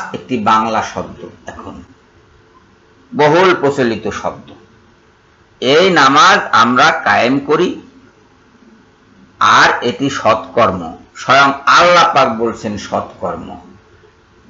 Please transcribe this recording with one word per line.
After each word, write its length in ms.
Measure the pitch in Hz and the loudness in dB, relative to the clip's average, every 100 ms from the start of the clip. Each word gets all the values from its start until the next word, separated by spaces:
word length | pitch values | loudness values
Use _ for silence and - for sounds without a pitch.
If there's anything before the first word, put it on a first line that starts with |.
| - | -4
একটি 240 | - - 123 | -12 -6 -4
বাংলা 460 | 104 110 113 110 - | 0 0 0 -4 -4
শব্দ, 360 | 98 87 - 85 - - | -10 -12 -14 -20 -20 -20
এখন 360 | - - - - _ _ _ _ _ _ _ _ _ _ _ _ | -18 -18 -18 -20 _ _ _ _ _ _ _ _ _ _ _ _
বহুল 440 | - 147 165 185 175 | 0 2 4 2 2
প্রচলিত 540 | 139 143 120 104 104 | 0 0 -2 -2 -8
শব্দ। 400 | - 87 - - - - _ _ _ _ _ _ _ _ - | -8 -10 -10 -20 -20 -20 _ _ _ _ _ _ _ _ -6
এই 280 | 120 151 190 | 0 2 4
নামাজ 500 | 165 135 147 175 196 - | 4 4 6 4 4 2
আমরা 500 | 110 117 127 156 165 107 | 2 2 4 2 2 0
কায়েম 340 | 101 117 139 | 0 0 -2
করি 420 | 143 160 175 - - - _ _ _ _ _ _ _ _ _ _ _ _ - - | 0 0 0 -4 -14 -20 _ _ _ _ _ _ _ _ _ _ _ _ -20 -2
আর 300 | 104 120 165 - | 2 4 2 0
এটি 280 | 120 - 139 | -4 -4 -4
সৎকর্ম। 840 | - 107 127 - 117 107 90 82 - - - | -2 0 0 -2 0 0 -2 -10 -14 -20 -14
স্বয়ং 380 | - 135 135 - - | 0 2 4 0 2
আল্লাহ 480 | 139 175 175 - | 4 4 4 4
পাক 240 | 139 131 113 | 2 0 -2
বলছেন 400 | 117 110 110 101 | -6 -6 -8 -10
সৎকর্ম। 800 | - 104 - - 90 85 87 87 - - _ _ _ _ _ _ | -6 -8 -8 -10 -10 -10 -12 -18 -20 -20 _ _ _ _ _ _